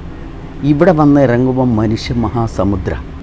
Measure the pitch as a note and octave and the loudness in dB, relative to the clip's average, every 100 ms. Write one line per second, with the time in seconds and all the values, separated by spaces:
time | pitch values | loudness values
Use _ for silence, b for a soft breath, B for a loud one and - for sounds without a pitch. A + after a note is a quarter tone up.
0 | - - - - - - C#3 D3 F3 D#3 | -10 -14 -14 -14 -14 -4 0 2 4 4
1 | D3 C#3+ C3 A#2+ B2+ B2+ B2+ A2 A2 A2 | 4 4 4 2 2 2 0 2 0 -2
2 | - A#2+ A2 A#2+ A2+ - G2 G2 - D2+ | -4 -2 -2 -2 -2 -2 -2 -2 -4 -6
3 | - - | -8 -14